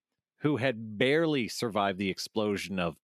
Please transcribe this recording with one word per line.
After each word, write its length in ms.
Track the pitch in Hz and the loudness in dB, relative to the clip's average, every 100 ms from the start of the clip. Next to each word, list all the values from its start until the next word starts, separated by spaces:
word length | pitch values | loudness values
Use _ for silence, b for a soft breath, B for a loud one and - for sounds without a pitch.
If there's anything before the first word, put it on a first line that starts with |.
| _ _ _ _ | _ _ _ _
who 160 | 151 139 | 0 2
had 400 | 131 113 113 104 | 0 -2 -6 0
barely 500 | 127 151 165 147 104 | 2 4 2 0 -2
survived 520 | - 123 98 101 92 | -4 -2 0 0 0
the 100 | 98 | -2
explosion 680 | 87 - 110 107 98 87 95 | -2 -4 -2 0 0 -2 -2
of 180 | 85 78 | -2 -4